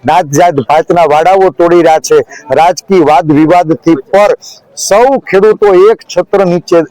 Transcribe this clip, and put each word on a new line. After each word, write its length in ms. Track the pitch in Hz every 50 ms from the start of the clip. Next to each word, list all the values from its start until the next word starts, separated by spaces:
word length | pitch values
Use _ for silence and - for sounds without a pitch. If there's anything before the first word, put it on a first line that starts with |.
| -
નાત 180 | 135 156 180 180
જાત 300 | 143 139 143 175 180 156
ભાતના 480 | 135 120 - 147 160 160 - - 175
વાડાઓ 480 | 165 147 147 151 165 180 190 196 190 185
તોડી 320 | 139 - 170 170 175 175
રહ્યા 160 | 160 165 156 156
છે, 200 | - - 156 147 123 - - - - - 135
રાજકીય 460 | 143 165 180 180 - _ - 196 185
વાદ 320 | 156 139 151 175 175 151
વિવાદથી 640 | 151 143 160 151 180 175 180 156 160 - _ 165 165
પર 420 | 139 - _ - 196 208 196 160 _ - - - _ _ _ _
સૌ 420 | - - - 190 214 240 269 277 240
ખેડૂતો 560 | _ - 185 196 196 220 214 - 214 202 185
એક 240 | 180 190 220 226 - - _ - 180
છત્ર 280 | - _ - 196 196
નીચે 360 | 175 170 175 - - 175 170 156 -